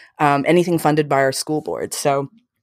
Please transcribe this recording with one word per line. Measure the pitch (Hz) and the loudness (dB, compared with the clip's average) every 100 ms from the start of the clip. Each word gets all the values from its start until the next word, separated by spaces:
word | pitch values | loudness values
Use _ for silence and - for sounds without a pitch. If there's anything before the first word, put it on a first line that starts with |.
| - - | -20 -2
um, | 147 143 139 | 0 2 2
anything | 170 175 165 | 2 2 0
funded | 151 151 147 | 2 0 0
by | 139 | 0
our | 135 | 0
school | - - 151 | -2 -4 -6
board. | 113 67 76 | -4 -6 -8
So | - 151 139 139 - _ _ | -4 -2 -2 -4 -12 _ _